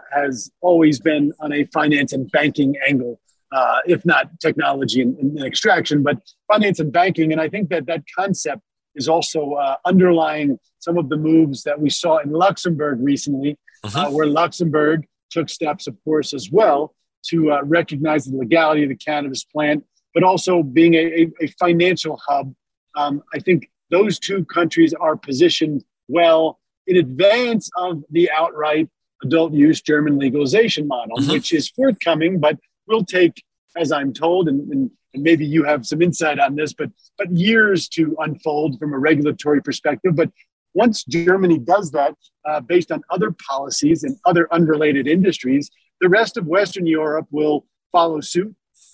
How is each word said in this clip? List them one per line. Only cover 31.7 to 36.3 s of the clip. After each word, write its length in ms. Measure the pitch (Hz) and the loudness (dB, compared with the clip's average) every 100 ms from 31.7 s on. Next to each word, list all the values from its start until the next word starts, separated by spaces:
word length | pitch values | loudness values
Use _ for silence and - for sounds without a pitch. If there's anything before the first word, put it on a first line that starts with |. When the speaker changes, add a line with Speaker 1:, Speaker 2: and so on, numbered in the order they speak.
| - 269 202 170 156 165 185 | 0 0 0 -2 0 0 2
Speaker 1:
but 180 | 151 151 _ _ - | 0 0 _ _ -2
will 160 | 220 | -2
take, 400 | 175 180 170 - _ _ _ 170 | 0 2 2 0 _ _ _ -6
as 160 | 151 | -2
I'm 220 | 151 139 | -2 -4
told, 340 | - 165 180 160 | -2 0 0 0
and, 240 | 139 - | -2 -2
and, 180 | 139 131 - _ | -4 -4 -6 _
and 100 | 139 | -4
maybe 220 | 151 165 151 | 2 2 2
you 180 | 160 147 | 0 2
have 200 | 147 113 | -2 -2
some 160 | 156 | 0
insight 380 | 175 - 160 | 0 0 -2